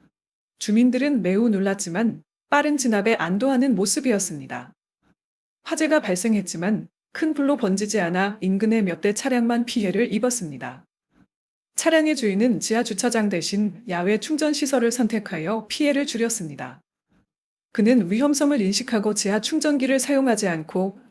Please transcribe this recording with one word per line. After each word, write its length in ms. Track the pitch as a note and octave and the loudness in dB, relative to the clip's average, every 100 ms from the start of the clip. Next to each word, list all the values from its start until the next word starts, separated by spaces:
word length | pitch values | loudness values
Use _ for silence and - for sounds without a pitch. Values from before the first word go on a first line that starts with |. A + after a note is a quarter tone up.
| _ _ _ _ _ _ | _ _ _ _ _ _
주민들은 640 | - G#3+ B3 B3 C#4+ C4+ | 0 4 4 4 0 0
매우 260 | F3 F#3+ A#3+ | 2 2 2
놀랐지만 760 | G3 G3 G3 F3+ E3+ A#3 - - _ _ | 2 0 -2 -4 -2 -2 -2 -14 _ _
빠른 280 | C#4+ D4 D4 | 0 2 0
진압에 380 | A#3+ G#3 G#3 | 2 2 2
안도하는 600 | A3+ E3 G3 C4 C4 C4+ | 0 0 0 2 2 2
모습이었습니다. 1000 | G3 G#3+ D4+ C4 G3+ - D3+ C3 B2+ B2 _ _ _ _ _ _ _ _ _ | 2 0 0 0 0 -2 -8 -10 -12 -14 _ _ _ _ _ _ _ _ _
화재가 360 | - D#4+ D#4 D4+ | -8 -2 2 2
발생했지만 880 | D4+ F3+ A#3 G#3 F#3 E3 F3+ G3+ D#3+ _ _ | 2 -2 2 0 0 -4 -2 -2 -4 _ _
큰 220 | - D#4+ | -4 -2
불로 220 | D4+ C#4 C#4+ | 0 0 2
번지지 440 | G3+ F#3+ G#3 A3 | 0 0 0 0
않아 380 | E3+ F3+ G3 G#3 | 0 0 -2 -2
인근의 420 | F#3+ F#3+ A3 A3+ | 0 2 2 2
몇 180 | F#3+ D#3+ | 2 0
대 100 | G3+ | -2
차량만 540 | G#3 C4+ B3 A#3 A#3+ A#3+ | 0 0 0 2 0 0
피해를 460 | B3 G#3 G3 A#3+ | -2 0 0 0
입었습니다. 720 | G#3 B3 A#3+ E3 C3 B2+ C3 _ _ _ _ _ _ _ _ _ - | 0 0 -2 -6 -10 -12 -14 _ _ _ _ _ _ _ _ _ -2
차량의 400 | E4 D#4+ D#4 D4+ | 2 4 2 2
주인은 440 | G#3+ G3 B3 F3+ | 0 2 2 2
지하 220 | - A3 | 0 -2
주차장 460 | A3+ G3+ B3 A3+ G#3 | -2 -2 -2 0 0
대신 540 | F3+ D#3 G3+ G#3+ E3+ - | 0 -2 -2 -2 -4 -6
야외 300 | F3 F3+ G#3+ | -2 0 0
충전 340 | - D4+ D4+ | -2 -2 0
시설을 360 | D4 C#4 C4 A#3 | 0 0 0 0
선택하여 760 | A#3 A3 A3 G3+ E3 D#3+ A3 G#3+ | 0 0 -2 -4 -6 -4 -6 -6
피해를 380 | - D4 C#4 C#4+ | -2 0 0 -2
줄였습니다. 760 | A3+ A#3 A#3 D#3+ C#3 C3 C3+ _ _ _ _ _ _ _ _ _ | -2 -2 -4 -8 -10 -14 -14 _ _ _ _ _ _ _ _ _
그는 380 | - G#3+ B3+ F3 | 0 4 4 2
위험성을 480 | A3 C#4+ C#4+ D4 C#4+ | 0 2 2 2 2
인식하고 540 | F#3+ G3+ A#3+ A3+ G#3 | 0 -2 -2 -2 0
지하 300 | G#3 G3 G#3+ | -2 0 -2
충전기를 560 | G#3+ D#4 D4+ C#4+ B3+ C4+ | -2 0 0 0 2 0
사용하지 500 | C4 C#4 C4+ G#3+ G3+ | 2 2 2 2 0
않고 500 | D#3+ D#3 F#3 F#3+ - - | -2 -4 -2 -2 -4 -20